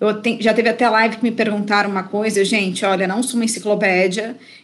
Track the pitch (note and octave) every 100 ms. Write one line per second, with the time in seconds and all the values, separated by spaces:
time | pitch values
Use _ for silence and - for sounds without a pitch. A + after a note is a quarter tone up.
0 | G#3 G#3 A#3+ - A3+ A3+ A3+ A#3 A#3+ A3
1 | A3+ - A#3+ - A3 G#3 G#3 G#3 G3+ G3
2 | F#3+ G#3 A3 G3 F#3+ G#3+ F#3+ F3+ G3 F#3+
3 | F3+ G#3 B3 A#3+ A3+ - G#3+ G3 G3 F#3
4 | F#3 G3+ A3+ B3 - -